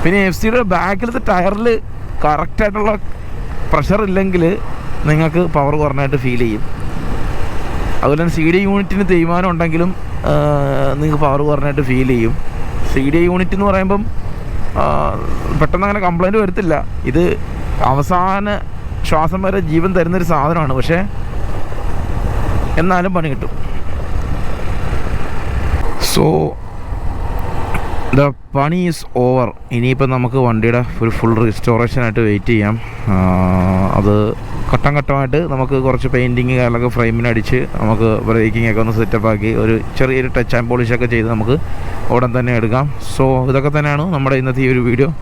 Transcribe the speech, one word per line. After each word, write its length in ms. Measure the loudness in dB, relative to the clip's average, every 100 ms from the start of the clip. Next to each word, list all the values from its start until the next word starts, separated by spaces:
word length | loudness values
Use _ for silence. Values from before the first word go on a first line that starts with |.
പിന്നെ 160 | -2 -2
എഫ് 220 | -2 -2
സിയുടെ 200 | -2 -2
ബാക്കിലത്തെ 580 | 0 -2 -2 -4 -4 -4 -2
ടയറിൽ 520 | 0 0 0 0 -2 -4 -10 -8 -2 0
കറക്റ്റായിട്ടുള്ള 720 | 0 -2 -2 -2 0 -2 -2 -4 -6 -6 -6 -4 -4 0
പ്രഷർ 300 | 0 0 0
ഇല്ലെങ്കിൽ 540 | 0 0 0 2 0 0 -4 -4 -4 -2 2
നിങ്ങൾക്ക് 340 | 2 2 0
പവർ 360 | 0 0 0 0
കുറഞ്ഞായിട്ട് 400 | 0 0 0 0
ഫീൽ 240 | 0 0
ചെയ്യും. 220 | 0 0 -2 -2 -2 -2 -2 0 0 2 2 0 0 -2 0 2
അതുപോലെ 220 | 2 2
തന്നെ 120 | 0
സി 180 | 0 2
ഡി 60 | 2
യൂണിറ്റിന് 520 | 2 0 0 0 2
തേയ്മാനം 400 | 2 2 0 0
ഉണ്ടെങ്കിലും, 460 | 0 0 0 0 -2 -4 -4
ആ, 760 | 0 2 2 2 0 2 0
നിങ്ങൾക്ക് 300 | 0 0 2
പവർ 180 | 2 2
കുറഞ്ഞായിട്ട് 400 | 0 0 0 0
ഫീൽ 260 | 0 0 2
ചെയ്യും. 300 | 2 2 0 -2 -2 -4 0 2
സി 60 | 2
ഡി 180 | 2 2
യൂണിറ്റ് 360 | 2 2 0
എന്ന് 120 | 0 2
പറയുമ്പം, 400 | 2 2 0 0 -2 -4 -4 -4 -2 0 0
ആ, 360 | 0 0 0 -2 -2 -2 0 0
പെട്ടെന്ന് 260 | 2 2 0
അങ്ങനെ 180 | 0 0
കംപ്ലൈൻറ്റ് 340 | 0 2 2
വരത്തില്ല. 460 | 0 0 0 0 -2 -4 -2
ഇത് 320 | 2 2 0 -4 -6 -4 0
അവസാന 760 | 0 0 0 0 0 0 -2 -4 -6 -8 -8 -4 0
ശ്വാസം 360 | 0 0 0
വരെ 180 | -2 -2
ജീവൻ 360 | 0 0 2 0
തരുന്നൊരു 280 | 0 0
സാധനമാണ്, 500 | 0 0 2 0 0
പക്ഷേ 300 | 0 2 0 0 -4 -4 -2 -2 0 0 -2 -2 -2 0 -2 -2 0 0 0 0 0
എന്നാലും 360 | 2 2 0
പണി 160 | 0 -2
കിട്ടും. 200 | -2 -2 -2 -2 0 0 -2 -2 -2 -2 -2 0 0 0 0 0 0 0 0 2 0 0 0 0 2 2 2 2 2
So, 80 | 2 2 0 -4 -10 -10 -8 -4 -4 -2 -4 -2 -2 -2 0 0 0 0 2 4
the 140 | 2 0 -6 -2
പണി 340 | 0 0 -2
is 60 | -4
over. 560 | -6 0 2 2 0 -4 -6
ഇനിയിപ്പം 380 | -2 0 2 0
നമുക്ക് 260 | 0 0 2
വണ്ടിയുടെ 500 | 2 2 2 2 -2 -2
ഒരു 80 | -2
ഫുൾ 400 | 0 2 2 2
restoration-ആയിട്ട് 680 | 0 0 0 0 0 0 0
വെയിറ്റ് 260 | 0 0 0
ചെയ്യാം. 340 | 2 2 -2 -6 -6 -2
ആ, 80 | 2 2 2 2 2 2 2 2 2
അത് 380 | 2 2 0 -2 -6 -4 0
ഘട്ടം 240 | 2 2 0
ഘട്ടമായിട്ട് 540 | 0 0 0 0 -2
നമുക്ക് 320 | -2 0 0
കുറച്ച് 240 | 0 0 0
പെയിൻറ്റിങ് 420 | 0 2 0 0
കാര്യങ്ങളൊക്കെ 380 | 2 2 0 0
ഫ്രെയിമിന് 400 | 0 0 2 0
അടിച്ച് 400 | 0 0 0 0
നമുക്ക് 500 | -2 0 2 2 2 0
ബ്രേക്കിംഗ് 440 | 2 2 2 0
ഒക്കെ 120 | 2
ഒന്ന് 100 | 2
സെറ്റപ്പാക്കി 600 | 0 0 0 0 0 0
ഒരു 260 | 0 2 0 -2 0
ചെറിയൊരു 300 | 0 2 0 -2
ടച്ച് 180 | 0 0
and 120 | 0
polish 240 | 0 0 0
ഒക്കെ 100 | 0
ചെയ്ത് 240 | 0 0
നമുക്ക് 280 | 0 0 0 0 -2 -2 -2 2
ഉടൻ 280 | 2 2 0
തന്നെ 140 | 0
എടുക്കാം. 400 | 0 0 0 0 -2 -4 0
So, 320 | 2 2 2
ഇതൊക്കെ 300 | 0 0 0
തന്നെയാണ് 340 | 0 -2 -2
നമ്മുടെ 220 | -2 0 0
ഇന്നത്തെ 260 | 0 0
ഈ 60 | 2
ഒരു 120 | 2
വീഡിയോ. 340 | 2 2 0 0